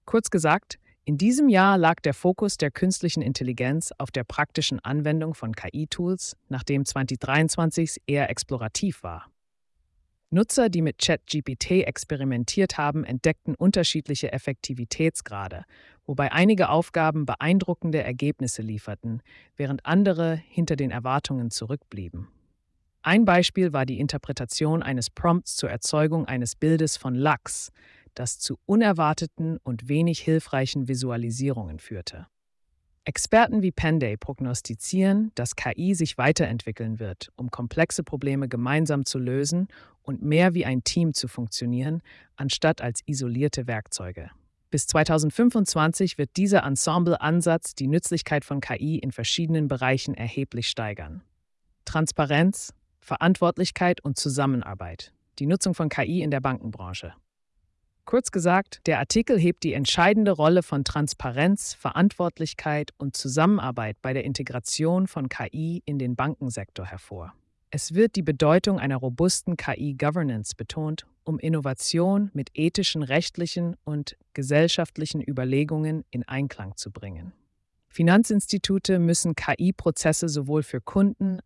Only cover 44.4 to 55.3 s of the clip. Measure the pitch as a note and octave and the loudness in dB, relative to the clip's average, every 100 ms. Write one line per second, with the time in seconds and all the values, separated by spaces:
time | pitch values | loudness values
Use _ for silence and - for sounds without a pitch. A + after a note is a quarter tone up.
44.4 | _ _ _ D3 - D#3+ D#3 D#3 D3+ - | _ _ _ -4 0 2 4 4 2 4
45.4 | A#3+ A#3 F#3+ D#3+ D#3 - F#3+ - C#3+ - | 4 4 2 2 0 2 0 -2 -4 0
46.4 | G3 G3 C#3 C3+ - E3+ F3 E3 D3+ E3+ | 4 4 4 0 2 2 2 2 2 2
47.4 | E3 E3 - - C3+ D#3+ - E3+ - D3 | 4 2 -2 -4 0 0 0 -4 0 -2
48.4 | - C#3+ - B2+ D3 D#3+ C3+ - A#2 - | -2 -6 -4 -4 -2 -2 -4 -4 -4 -2
49.4 | D#3+ D#3+ D3 C3 B2+ C3 - - A2+ C#3 | 0 2 2 0 2 0 -2 -6 -6 -4
50.4 | C3+ A#2 A2+ - A2 G2+ D#2 E2 - _ | -6 -4 -6 -4 -6 -6 -10 -14 -16 _
51.4 | _ _ _ _ - D#3+ D#3+ - C#3+ D3 | _ _ _ _ -6 -2 0 0 2 4
52.4 | F3+ - - - _ _ - - E3+ F#3 | 4 2 -8 -18 _ _ -8 0 2 4
53.4 | F3 - F#3 - F3+ F3+ C#3+ C3 D3 C3 | 2 2 -2 0 0 0 -4 -4 -2 0
54.4 | C3+ B2+ G2 G2+ F2 E2+ - _ _ | 0 0 -2 -10 -12 -12 -16 _ _